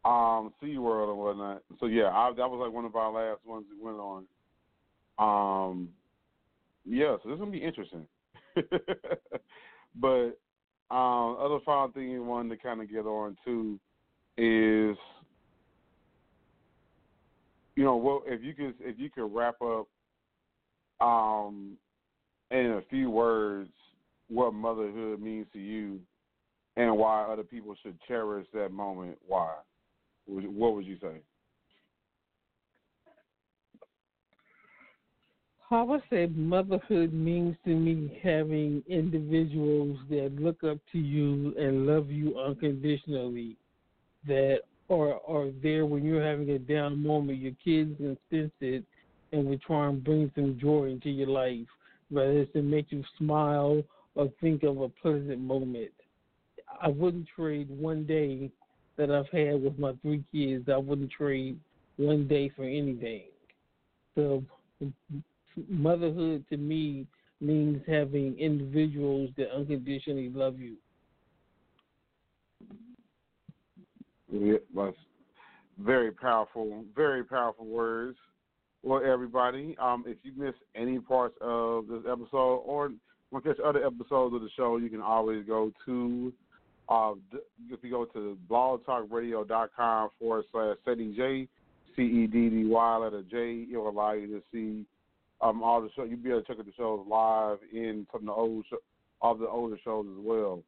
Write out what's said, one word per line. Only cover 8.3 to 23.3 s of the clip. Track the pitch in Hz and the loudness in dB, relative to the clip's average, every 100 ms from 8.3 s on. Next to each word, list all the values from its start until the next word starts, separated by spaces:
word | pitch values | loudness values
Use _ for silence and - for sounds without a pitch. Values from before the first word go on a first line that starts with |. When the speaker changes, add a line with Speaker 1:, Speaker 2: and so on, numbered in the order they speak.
| - _ - | -20 _ -4
Speaker 1:
<laughs> | - 160 - 190 - 175 _ 135 _ - - - _ - | -2 -4 -4 -8 -6 -8 _ -14 _ -20 -20 -20 _ -2
But, | 131 127 120 - _ _ _ _ _ | 4 4 2 -4 _ _ _ _ _
um, | 127 127 120 117 120 | 2 2 4 0 0
other | 143 147 151 | -2 0 2
final | 143 135 | 2 2
thing | 135 131 | -2 -6
you | 127 | -6
wanted | 120 120 117 113 | -4 -4 -4 -6
to | |
kinda | 127 113 107 | -6 -8 -6
get | 110 107 | -6 -4
on | 107 104 92 | -4 -6 -8
too | - 117 110 101 _ _ _ _ _ - | -6 -4 -4 -8 _ _ _ _ _ 2
is, | 117 113 110 110 107 101 - - _ _ _ _ _ _ _ _ _ _ _ _ _ _ _ _ _ _ _ _ _ _ _ _ _ - | 4 6 6 6 2 -2 -12 -20 _ _ _ _ _ _ _ _ _ _ _ _ _ _ _ _ _ _ _ _ _ _ _ _ _ 2
you | |
know, | 139 120 | 4 4
what | 127 139 131 | 2 -2 -4
if | 117 | -8
you | 127 | -8
could, | 151 139 120 | -8 -10 -8
if | 123 110 | -12 -10
you | 147 | -10
could | 139 110 107 | -8 -6 -2
wrap | 120 117 | -2 -2
up, | 120 113 107 _ _ _ _ _ _ _ _ _ _ _ | -4 -4 -6 _ _ _ _ _ _ _ _ _ _ _
um, | 120 117 110 107 104 101 98 101 _ _ _ _ _ _ _ | 4 6 4 0 -2 -8 -12 -16 _ _ _ _ _ _ _
in | 127 123 | 0 2
a | 107 - | 0 -2
few | 131 131 | -2 2
words | 110 117 | 4 4